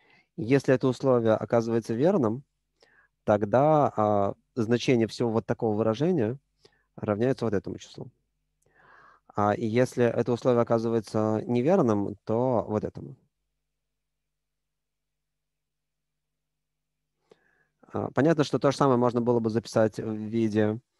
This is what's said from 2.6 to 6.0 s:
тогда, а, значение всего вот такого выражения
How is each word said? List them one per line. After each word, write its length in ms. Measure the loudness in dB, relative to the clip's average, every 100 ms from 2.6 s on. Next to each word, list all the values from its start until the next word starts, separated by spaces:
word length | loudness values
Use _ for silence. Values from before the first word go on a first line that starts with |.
| _ _ _ _ _ _ 0
тогда, 680 | 0 2 2 4 4 2 0
а, 360 | 0 2 0 -4 _ -4
значение 520 | 0 0 2 2 0
всего 240 | -2 -2
вот 140 | -2 -2
такого 280 | -4 -2 0
выражения 640 | -2 0